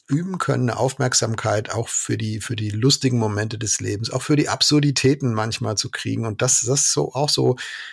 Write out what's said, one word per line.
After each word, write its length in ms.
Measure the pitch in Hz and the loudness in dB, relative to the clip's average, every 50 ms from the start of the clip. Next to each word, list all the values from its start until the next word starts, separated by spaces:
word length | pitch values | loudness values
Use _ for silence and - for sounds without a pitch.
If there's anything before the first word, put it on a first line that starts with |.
| _ - | _ -2
üben 300 | 143 151 175 190 190 175 | 0 0 0 -2 -4 -4
können, 300 | - - 139 120 127 123 | -2 0 0 2 2 0
eine 120 | 110 107 | 0 0
Aufmerksamkeit 920 | 117 131 - - 131 127 - - - 113 113 107 - 110 104 107 110 - | 0 0 0 0 -2 0 0 0 0 0 -2 -2 0 0 0 0 0 -2
auch 180 | - 107 110 - | -4 -4 -4 -2
für 280 | - - - - 117 | -4 -4 -2 -2 -2
die, 240 | 110 110 110 107 107 | -2 -2 -4 -4 -6
für 160 | - - 117 | -6 -6 -6
die 140 | 104 110 107 | -4 -4 -4
lustigen 480 | 104 110 113 139 139 - - 131 120 120 | -2 2 2 2 2 4 2 2 2 2
Momente 380 | 110 107 104 104 107 110 113 | 2 2 0 0 -2 -2 -4
des 220 | 107 110 101 - - | -6 -4 -4 -4 -2
Lebens, 320 | 104 104 104 101 120 - | -2 -4 -4 -4 -4 -4
auch 120 | - 131 - | -4 -4 0
für 120 | - 151 | 2 2
die 140 | 147 - - | 2 2 2
Absurditäten 840 | 104 - - - 147 147 147 147 135 - - 131 135 143 - 123 113 | 0 0 2 4 4 4 4 4 2 4 4 4 4 4 2 0 0
manchmal 440 | 110 110 113 107 - 117 110 107 | 0 0 -2 -2 -2 -2 -2 -2
zu 140 | - - 120 | -2 -4 -4
kriegen 360 | - - - 113 110 113 113 | -6 -6 -6 -4 -4 -2 -2
und 160 | 113 104 - 127 | -2 -2 0 2
dass 180 | 127 - - | 2 2 2
das 300 | - 113 135 139 - - | 2 2 2 2 2 2
so, 220 | - 147 147 - - | 2 0 0 -2 0
auch 160 | 131 147 143 | -2 0 0
so, 280 | - - 127 127 127 123 - - - - - - | 2 2 4 4 2 0 -2 -12 -12 -12 -14 -14